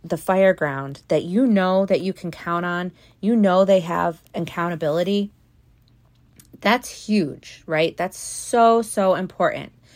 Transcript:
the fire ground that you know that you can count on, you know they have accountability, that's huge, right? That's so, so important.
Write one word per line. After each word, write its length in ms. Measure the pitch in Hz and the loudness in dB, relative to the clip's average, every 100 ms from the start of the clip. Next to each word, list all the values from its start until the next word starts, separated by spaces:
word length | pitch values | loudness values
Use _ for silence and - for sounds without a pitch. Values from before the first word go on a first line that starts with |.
the 120 | 165 165 | -8 -4
fire 380 | - 190 190 | 0 4 4
ground 480 | 185 151 135 135 135 - | 2 -2 -4 -8 -12 -4
that 160 | 156 | -2
you 220 | 170 196 262 | 0 2 4
know 400 | 202 185 190 196 | 4 2 0 2
that 140 | 185 | 0
you 120 | 185 | -2
can 180 | 190 175 | -6 -10
count 340 | - 170 170 | -10 -6 -4
on, 280 | 175 175 180 - - _ | -4 -4 -6 -10 -20 _
you 140 | 202 | 0
know 300 | 233 196 180 | 4 4 4
they 160 | 196 190 | 6 4
have 420 | 170 170 170 165 _ | 2 -2 -2 -4 _
accountability, 1000 | 170 165 - 170 165 160 160 180 202 202 - _ _ _ _ _ _ _ _ _ _ _ - | -8 -6 -4 -4 -4 -2 -2 0 -2 -4 -10 _ _ _ _ _ _ _ _ _ _ _ -6
that's 460 | 202 240 - - - | -2 -2 -4 -12 -2
huge, 560 | 208 151 - - - - | -2 -2 -6 -18 -20 -4
right? 300 | 156 165 - | 0 0 -2
That's 220 | 180 - | -8 -8
so, 640 | - - - 240 226 226 | -14 -12 -2 4 6 4
so 320 | 220 - 190 | 0 0 0
important. 580 | 180 185 - 175 - 139 - _ | 0 -2 -2 -2 -2 -10 -18 _